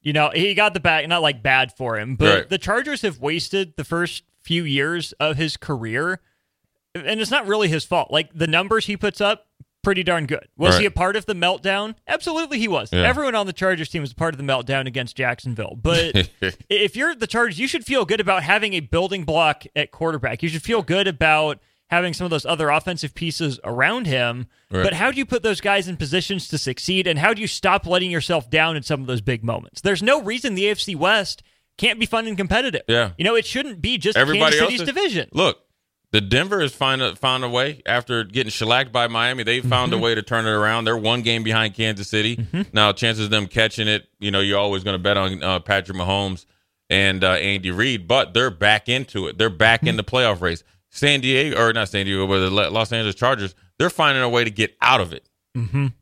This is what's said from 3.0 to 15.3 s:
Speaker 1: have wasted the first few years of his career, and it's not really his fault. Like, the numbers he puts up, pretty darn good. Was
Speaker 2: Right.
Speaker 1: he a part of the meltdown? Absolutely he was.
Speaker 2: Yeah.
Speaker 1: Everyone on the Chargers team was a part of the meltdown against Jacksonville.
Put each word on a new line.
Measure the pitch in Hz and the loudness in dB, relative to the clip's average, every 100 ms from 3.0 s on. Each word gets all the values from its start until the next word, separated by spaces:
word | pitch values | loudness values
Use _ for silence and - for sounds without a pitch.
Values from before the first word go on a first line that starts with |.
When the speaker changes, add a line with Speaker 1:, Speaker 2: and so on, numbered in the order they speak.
Speaker 1:
have | 214 127 | -4 -4
wasted | 139 160 - 196 185 - | -4 -4 -2 -4 -4 -8
the | 143 | -4
first | 170 175 - _ _ | -2 -2 -6 _ _
few | - 170 160 | -4 -2 0
years | 139 147 170 151 | 0 0 -2 -8
of | - 151 143 | -2 -2 0
his | 160 - | -2 -4
career, | - 135 113 120 170 185 _ _ _ _ _ _ _ | -6 -6 -4 -2 -2 -6 _ _ _ _ _ _ _
and | 175 147 220 | -10 -4 -4
it's | 220 | 0
not | 277 202 | 0 2
really | 214 196 | 2 2
his | 156 - | 0 0
fault. | 147 139 | -2 0
Like, | 151 165 | -2 -2
the | 160 160 | -4 0
numbers | 160 190 220 208 | 0 2 -2 -2
he | 202 | -4
puts | 208 - | -4 0
up, | 202 220 _ _ - _ | 0 0 _ _ -20 _
pretty | - 185 | 0 0
darn | 180 170 143 | 2 0 0
good. | 156 - - | -4 -6 0
Was | 175 180 | 4 6
Speaker 2:
Right. | |
Speaker 1:
he | 202 | 4
a | |
part | - 185 208 | 2 0 0
of | - | -4
the | |
meltdown? | 185 175 185 190 196 208 220 - | -2 0 0 -2 -2 -4 -10 -6
Absolutely | 320 - 320 320 269 | -4 -2 -4 -4 -2
he | 220 | 0
was. | 156 107 | -2 0
Speaker 2:
Yeah. | 87 | 0
Speaker 1:
Everyone | 220 262 277 226 | 2 0 -2 -2
on | 196 | -4
the | |
Chargers | - 190 175 156 | -2 -2 -2 -4
team | 170 | -6
was | 139 | -8
a | - | -4
part | 165 | -6
of | 139 | -4
the | |
meltdown | 139 131 123 135 131 | -2 -2 0 -4 -2
against | 127 123 - | -6 -8 -2
Jacksonville. | 123 | -2